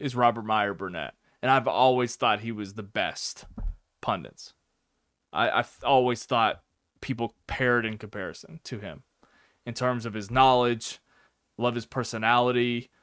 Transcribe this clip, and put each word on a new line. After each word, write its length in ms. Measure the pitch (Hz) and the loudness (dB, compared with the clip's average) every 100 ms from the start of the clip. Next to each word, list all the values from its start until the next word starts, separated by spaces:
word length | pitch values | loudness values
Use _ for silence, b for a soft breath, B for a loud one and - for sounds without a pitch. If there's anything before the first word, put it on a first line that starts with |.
is 160 | 143 123 | -4 2
Robert 280 | 120 113 | 2 2
Meyer 300 | 107 110 104 | 0 0 0
Burnett. 400 | 92 95 85 73 - _ _ | -2 -6 -6 -8 -12 _ _
And 80 | 127 | 2
I've 180 | 135 120 | 2 2
always 480 | 90 131 127 123 - | 4 4 4 0 0
thought 240 | 120 104 | 0 0
he 120 | 117 | -2
was 220 | 107 98 | -8 -8
the 80 | 107 | -10
best 640 | 101 107 87 - - - - - - - _ _ | -6 -4 -4 -4 -10 -10 -14 -8 -8 -8 _ _
pundits. 540 | - 95 69 - - _ _ _ _ _ _ _ _ | -4 -4 -6 -18 -20 _ _ _ _ _ _ _ _
I, 180 | 80 117 | -2 0
I've 280 | 117 120 - | 0 -2 -4
always 400 | 120 135 123 120 | 2 4 4 0
thought 380 | - 120 110 - _ _ _ _ | -2 2 2 0 _ _ _ _
people 340 | - 117 117 _ - | -8 -4 -6 _ -8
paired 400 | - 127 120 113 | -2 2 2 0
in 120 | 107 | -6
comparison 600 | 101 104 92 - - - | -12 -10 -10 -10 -16 -18
to 140 | - 110 | -12 -12
him 220 | 101 78 _ _ b b b b 120 | -10 -14 _ _ b b b b -12
in 80 | |
terms 320 | 117 127 123 113 | -4 -2 -2 -4
of 80 | |
his 160 | 107 101 | -8 0
knowledge, 720 | 127 131 127 120 113 - - _ b b b _ - | 4 6 6 4 0 -6 -12 _ b b b _ -4
love 160 | 120 | -2
his 120 | 117 - | -2 -6
personality, 1040 | 131 117 113 110 120 123 123 120 120 120 _ | -6 -6 -2 2 4 4 2 2 -2 -6 _